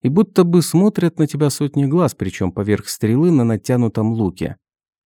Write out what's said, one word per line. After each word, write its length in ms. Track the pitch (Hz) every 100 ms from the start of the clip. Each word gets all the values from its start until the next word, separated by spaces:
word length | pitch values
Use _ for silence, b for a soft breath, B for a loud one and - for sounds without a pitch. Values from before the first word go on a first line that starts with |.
И 60 | 127
будто 380 | 160 220 -
бы 160 | 175 175
смотрят 580 | - 165 208 - 170 -
на 80 | 151
тебя 220 | 143 147
сотни 360 | - 143 143
глаз, 300 | 139 165 156
причём 380 | - 98 - 92
поверх 340 | 107 104 98 -
стрелы 440 | - 110 123 175
на 120 | 151
натянутом 680 | 117 110 - 123 117 113 110
луке. 440 | 113 98 - - - _ _ _ _